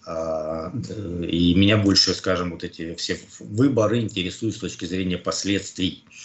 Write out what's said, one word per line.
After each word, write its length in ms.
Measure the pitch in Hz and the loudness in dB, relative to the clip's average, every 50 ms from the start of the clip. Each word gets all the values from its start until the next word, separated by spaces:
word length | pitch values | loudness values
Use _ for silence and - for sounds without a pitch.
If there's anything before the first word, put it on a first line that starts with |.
| - | -12
А, 680 | 87 85 80 82 80 80 78 78 78 80 80 80 - - 120 - - | -8 -6 -4 -4 -2 -2 -2 -4 -4 -6 -6 -6 -6 -6 -8 -8 -8
э, 340 | 101 107 98 85 87 87 85 | -8 -8 -8 -6 -6 -6 -2
и 280 | 85 - 87 87 87 85 | 0 2 4 4 6 6
меня 220 | 92 98 101 107 | 6 6 6 6
больше, 380 | 107 101 98 95 - - 95 90 | 6 6 6 6 6 4 4 0
скажем, 360 | - - 95 90 87 90 87 | 0 0 0 0 0 0 -4
вот 140 | 85 80 - | -6 -8 -10
эти 300 | 85 - - 82 82 82 | -10 -10 -10 -10 -8 -8
все 200 | - - - 90 - - - - - | -8 -6 -4 -6 -6 -8 -12 -20 -18
выборы 600 | - 113 104 107 135 139 123 110 107 104 113 120 | -14 -6 0 2 4 4 4 4 2 2 2 0
интересуют 560 | 113 101 - 95 87 90 - - 113 110 98 | 0 -2 -2 -4 -4 -4 -6 -4 -4 -4 -4
с 20 | - | -4
точки 280 | 95 87 - - 95 | -8 -10 -8 -8 -8
зрения 320 | 82 90 92 95 92 90 87 | -4 -4 -2 -2 -2 -4 -2
последствий. 840 | - - 82 - - 98 101 95 - - - - 92 - - - - _ - - - | -2 -4 -4 -2 -2 -2 -2 -2 -2 -6 -4 -4 -2 -2 -4 -6 -14 _ -20 -20 -20